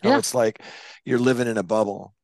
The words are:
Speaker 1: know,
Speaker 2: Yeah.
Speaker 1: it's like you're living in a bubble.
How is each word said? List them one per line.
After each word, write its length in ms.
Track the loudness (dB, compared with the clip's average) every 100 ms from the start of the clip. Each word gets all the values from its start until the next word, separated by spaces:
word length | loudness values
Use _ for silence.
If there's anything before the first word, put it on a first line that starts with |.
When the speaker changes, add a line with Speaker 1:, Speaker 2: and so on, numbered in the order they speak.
Speaker 1:
know, 60 | 2
Speaker 2:
Yeah. 80 | 2
Speaker 1:
it's 160 | 2
like 280 | 0 0 -2 -14 -20 -20 -16 -2
you're 140 | 2
living 280 | 2 2 0
in 100 | -2
a 60 |
bubble. 500 | 0 0 0 -4 -14 _